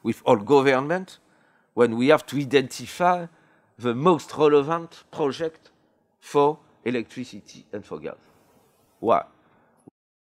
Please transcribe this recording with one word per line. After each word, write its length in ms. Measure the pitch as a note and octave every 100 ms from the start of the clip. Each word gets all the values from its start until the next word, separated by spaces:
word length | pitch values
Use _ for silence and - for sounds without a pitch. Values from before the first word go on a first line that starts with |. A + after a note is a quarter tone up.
with 200 | A#2 -
all 120 | - A#2
government 840 | G#2+ C#3+ C3+ C3 C#3+ F#3 F#3+ - _ _ _ _ _
when 220 | A2 A#2+ A2+
we 120 | C3
have 180 | D3+ -
to 100 | C#3
identify 920 | C3 C#3 C3 - A#2+ - F3+ F3+ E3+ _ _ _ _ -
the 160 | A#2+
most 420 | A#2+ F3 D#3+ - -
relevant 680 | D3+ D3 C#3+ E3 E3 - _
project 600 | - C#3+ B2+ D#3+ - _ _ _ _ _ _
for 380 | - C#3+ C#3+ D#3 _ _
electricity 800 | A#2 B2 A2 B2+ B2 G2+ - - _
and 120 | G2+
for 140 | - D#2+
gas. 180 | D2 - _ _ _ _ _ _ _ -
Why? 240 | A2 F#2+ - _ _ _ _ _ _ _ _ _